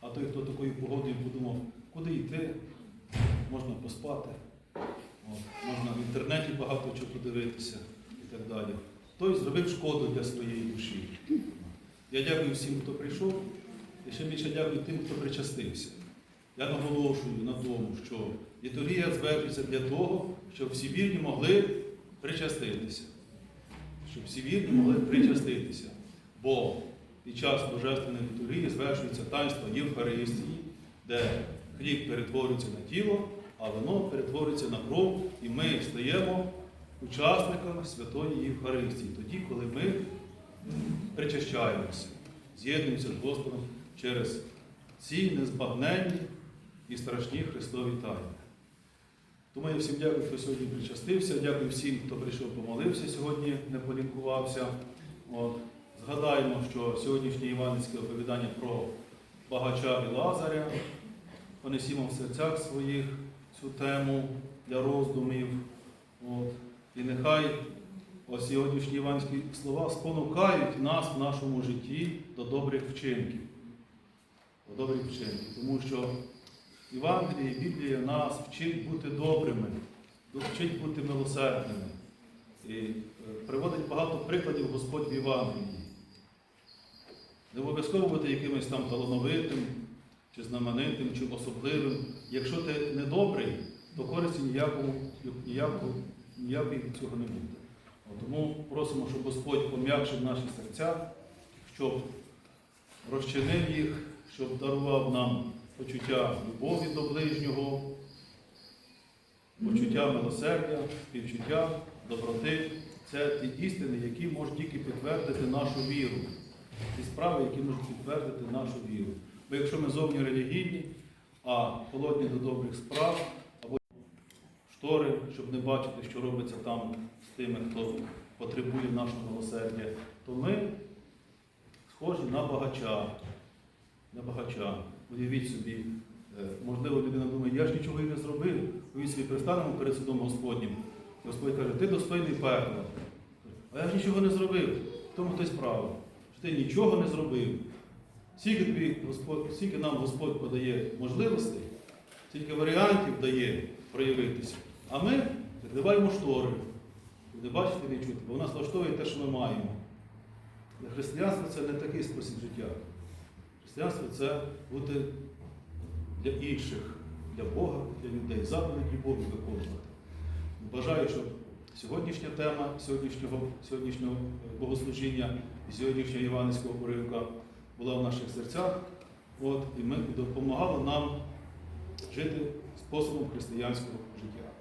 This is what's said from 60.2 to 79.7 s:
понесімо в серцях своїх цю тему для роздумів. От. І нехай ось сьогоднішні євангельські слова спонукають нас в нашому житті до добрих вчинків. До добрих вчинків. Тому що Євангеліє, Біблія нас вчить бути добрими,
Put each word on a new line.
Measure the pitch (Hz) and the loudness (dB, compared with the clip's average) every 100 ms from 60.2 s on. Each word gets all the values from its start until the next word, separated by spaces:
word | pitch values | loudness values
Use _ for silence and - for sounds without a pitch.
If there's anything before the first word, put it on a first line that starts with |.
| 165 180 160 151 151 135 - - - - - - - - | 4 4 2 0 0 -2 -4 -10 -14 -16 -16 -18 -18 -12
понесімо | 135 135 - 143 127 | -2 0 0 0 0
в | 127 | -2
серцях | 123 123 160 151 | -4 0 2 2
своїх | - 139 139 139 139 - - - - - | 0 -2 0 2 0 -4 -8 -14 -20 -12
цю | 139 | -10
тему | 131 139 139 139 139 135 - - - - | -2 0 2 4 2 0 -4 -8 -14 -4
для | 127 | 2
роздумів. | 135 143 135 131 127 127 127 127 123 - - - - - 123 | 4 4 4 2 2 2 0 -2 -4 -12 -18 -20 -20 -14 -6
От. | 123 123 123 - - - 123 | -2 -2 -4 -10 -18 -16 -4
І | |
нехай | 127 127 139 156 151 - - - - - - - - | -2 2 6 6 6 0 -4 -10 -14 -14 -16 -18 -8
ось | 123 123 | -2 2
сьогоднішні | 135 139 139 139 | 4 4 2 2
євангельські | 139 139 139 135 139 151 - | 0 2 2 0 -2 -4 -6
слова | 139 143 165 | -2 0 0
спонукають | - 160 160 151 165 190 180 131 131 | 0 -2 0 2 6 8 8 4 2
нас | 139 165 156 139 | 2 4 2 0
в | |
нашому | 139 139 139 127 | 0 2 0 0
житті | 127 120 120 147 170 151 - - | 0 -2 -2 -2 -2 -2 -8 -8
до | |
добрих | 120 139 139 135 131 | -2 2 2 0 -2
вчинків. | - 139 117 - 110 - - - - - - - - _ - - _ - | -4 0 2 0 -2 -8 -14 -18 -18 -20 -20 -20 -20 _ -20 -20 _ -14
До | 104 135 | -2 0
добрих | 131 | 2
вчинків. | 127 123 110 101 104 - | 0 -4 -4 -4 -6 -6
Тому | 127 135 131 | 0 0 0
що | 131 123 127 123 - - - - - - | 0 0 -2 -6 -14 -20 -20 -20 -20 -10
Євангеліє, | 127 151 185 165 147 135 127 | -2 2 4 2 0 0 0
Біблія | 170 151 143 131 | -2 0 0 2
нас | 127 151 147 - - | 2 2 2 0 -6
вчить | - 165 165 - | -4 -2 -2 -2
бути | 160 139 | -2 -2
добрими, | 143 156 156 156 113 107 | 0 4 6 4 2 0